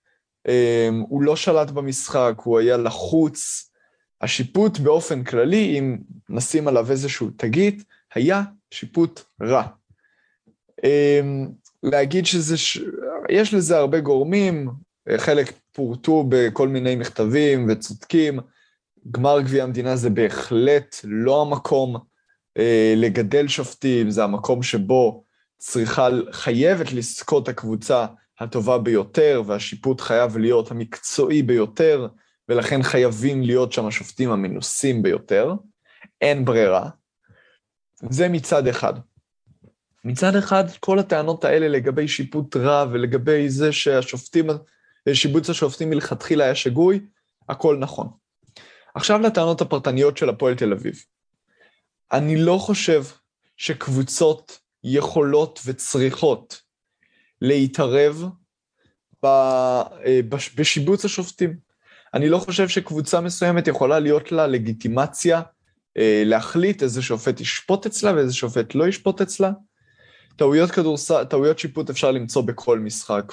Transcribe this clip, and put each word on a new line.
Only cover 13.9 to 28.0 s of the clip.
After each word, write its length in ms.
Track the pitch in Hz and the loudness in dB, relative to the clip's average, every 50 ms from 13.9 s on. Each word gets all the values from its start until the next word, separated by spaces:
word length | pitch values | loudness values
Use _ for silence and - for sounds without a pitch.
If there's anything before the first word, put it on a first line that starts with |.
| 147 160 | 2 0
גורמים, 680 | 151 139 143 131 139 160 190 208 196 190 170 151 139 127 123 139 - _ _ _ _ - | 2 2 2 2 2 2 2 2 2 0 0 -2 -4 -6 -10 -12 -16 _ _ _ _ -2
אה, 100 | - 110 | -2 0
חלק 340 | - 165 147 147 135 - - _ _ _ _ | 0 2 2 2 0 0 -4 _ _ _ _
פורטו 520 | - 139 117 120 120 - 160 160 156 143 131 | -6 -4 -4 -4 -4 0 2 2 2 4 4
בכל 400 | 131 127 123 120 107 - 139 139 | 4 4 4 2 2 2 0 0
מיני 280 | 135 131 127 127 127 | 0 0 -2 -2 -2
מכתבים 720 | 120 117 - - - 110 107 123 147 151 147 139 127 123 110 | -2 -4 -6 -4 -2 -2 0 2 2 4 4 2 2 2 0
וצודקים, 680 | 110 110 - - 104 - - - - 165 156 147 139 127 127 _ _ _ _ _ _ _ _ _ _ _ - 120 | 0 -2 -4 -8 -14 -16 -6 0 2 2 2 2 0 -4 -8 _ _ _ _ _ _ _ _ _ _ _ -14 -10
גמר 300 | 113 120 127 139 147 143 | -4 0 2 2 4 2
גביע 240 | 139 131 135 139 131 | 2 2 0 0 0
המדינה 320 | 127 117 123 123 127 131 | -2 -4 -4 -2 -2 -2
זה 140 | 127 117 120 | 0 0 0
בהחלט 840 | 101 117 113 101 - - - - 123 113 123 139 147 143 120 - - - - | 2 2 0 0 0 -4 -6 -2 0 2 4 4 4 2 2 -2 -10 -16 -12
לא 380 | 104 107 110 117 127 135 147 151 | -8 -4 -2 0 2 2 2 2
המקום, 540 | 147 143 135 - - 151 135 131 123 120 117 - _ _ _ _ _ _ _ _ _ - - | 0 -2 -4 -2 0 0 0 0 -2 -4 -8 -12 _ _ _ _ _ _ _ _ _ -2 0
אה, 360 | 110 117 117 110 110 110 110 | 2 4 4 4 4 4 4
לגדל 520 | 110 117 113 92 120 110 98 135 143 147 143 | 4 2 2 0 0 -2 0 2 2 2 0
שופטים, 600 | - - 135 127 - - - 135 127 120 113 107 | -2 -4 -6 -8 -8 -4 -2 0 2 2 0 0
זה 140 | 104 110 107 | 0 0 0
המקום 380 | 101 101 104 - - 127 120 123 | 0 -2 -2 -2 -2 -2 -2 -2
שבו 600 | - - 107 95 98 127 131 123 110 - - - _ _ _ _ _ _ _ | -2 -2 -2 0 2 4 4 4 2 0 -4 -12 _ _ _ _ _ _ _
צריכה, 500 | - - - 127 110 117 - - 131 123 127 123 - - - | -12 -8 -4 -4 -2 -2 0 0 0 2 0 0 -4 -6 -10
חייבת 600 | - - 131 117 117 143 175 196 170 156 120 127 | -8 -6 -2 0 2 2 2 2 0 -2 -6 -6
לזכות 560 | 120 117 - - - - - 156 143 127 131 | -8 -8 -8 -10 -12 -4 -2 0 0 0 -2
הקבוצה 580 | 120 - - 110 110 104 - - 139 123 | -8 -8 -8 -6 -6 -6 -2 0 0 0